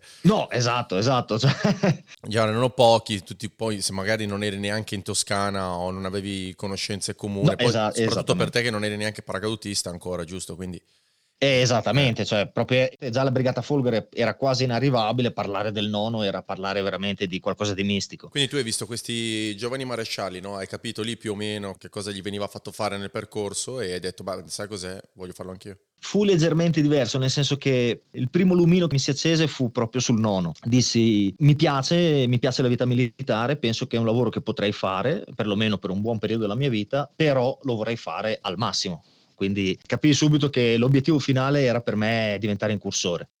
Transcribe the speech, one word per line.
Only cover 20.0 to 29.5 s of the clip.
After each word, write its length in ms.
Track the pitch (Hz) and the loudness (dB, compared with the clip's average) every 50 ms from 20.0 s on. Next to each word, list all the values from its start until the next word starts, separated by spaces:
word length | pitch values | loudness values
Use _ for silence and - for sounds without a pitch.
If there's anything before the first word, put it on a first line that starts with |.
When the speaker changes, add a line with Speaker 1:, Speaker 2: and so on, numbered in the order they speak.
| 113 - - - 104 95 92 90 | -6 -6 -6 -6 -6 -6 -6 -8
Speaker 2:
no? 160 | 87 98 101 | -10 -10 -8
Hai 100 | 98 95 | -8 -10
capito 360 | - - 101 - 117 104 - | -8 -10 -10 -8 -8 -6 -6
lì 160 | 107 117 117 104 | -6 -6 -6 -8
più 160 | - 110 101 | -6 -8 -6
o 20 | |
meno 400 | 98 107 107 107 107 101 98 92 - | -4 -4 -6 -6 -6 -6 -8 -12 -12
che 120 | - 90 | -16 -14
cosa 200 | - 107 98 104 | -12 -10 -8 -8
gli 120 | 101 95 | -8 -8
veniva 260 | 90 104 98 101 101 98 | -8 -8 -6 -6 -8 -8
fatto 240 | - - - 110 | -10 -12 -14 -12
fare 260 | 95 - 110 104 101 101 | -8 -4 -4 -4 -4 -4
nel 140 | 98 98 | -8 -8
percorso 720 | - 113 104 - - 110 104 101 98 - - - 123 131 | -8 -8 -10 -8 -8 -6 -6 -6 -6 -6 -8 -8 -8 -6
e 100 | 113 92 | -6 -6
hai 80 | 90 90 | -6 -6
detto, 240 | 85 90 90 - 92 | -6 -8 -8 -8 -8
"Beh, 200 | 98 92 92 87 | -8 -8 -8 -10
sai 240 | 80 - - 104 95 | -12 -10 -10 -10 -8
cos'è? 280 | 107 98 87 92 92 98 - - _ | -10 -10 -8 -10 -10 -12 -16 -20 _
Voglio 200 | - 92 90 87 | -16 -14 -14 -12
farlo 180 | - 92 92 | -12 -12 -12
anch'io." 260 | 92 95 - 104 95 - _ _ _ _ | -12 -14 -14 -18 -18 -18 _ _ _ _
Speaker 1:
Fu 240 | - - - 196 208 | -10 -2 0 2 4
leggermente 580 | 202 196 160 156 165 156 160 170 170 156 165 | 4 4 4 4 4 4 2 2 2 2 4
diverso, 360 | 147 147 151 143 123 107 - 135 | 4 4 4 4 2 2 0 -2
nel 120 | 131 131 | 0 0
senso 280 | - 147 143 - 143 139 | 0 0 0 0 0 0
che 460 | - 135 131 123 120 120 104 - _ _ | 0 2 2 2 2 2 0 -2 _ _
il 200 | - 127 127 123 | -8 -6 -4 0
primo 240 | - 175 196 185 180 | 2 2 4 4 6
lumino 340 | 180 175 165 175 185 175 160 | 6 6 6 6 6 4 2
che 60 | 143 | 2
mi 60 | 135 | 0
si 100 | - - | 0 0
accese 380 | 139 - - 160 165 156 160 | -2 0 2 2 4 4 2
fu 240 | 151 | 0